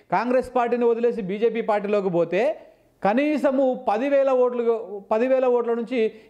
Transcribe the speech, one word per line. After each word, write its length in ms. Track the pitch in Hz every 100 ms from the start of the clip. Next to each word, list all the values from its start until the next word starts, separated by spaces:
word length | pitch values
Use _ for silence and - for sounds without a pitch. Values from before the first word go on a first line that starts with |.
| _
కాంగ్రెస్ 440 | 180 240 254 247 254
పార్టీని 280 | 240 240
వదిలేసి 380 | 240 226 240 214
బీజేపీ 380 | 180 208 226 226
పార్టీలోకి 480 | 214 208 202 208 190
పోతే 520 | 170 165 180 277 - - _ _ _
కనీసము 800 | 196 233 294 285 285 269 262 214 -
పదివేల 420 | 214 277 277 269
ఓట్లు, 720 | 262 247 247 233 226 185 202 -
పదివేల 360 | 220 254 262 254
ఓట్ల 280 | 240 226
నుంచి 380 | 233 226 254 220 -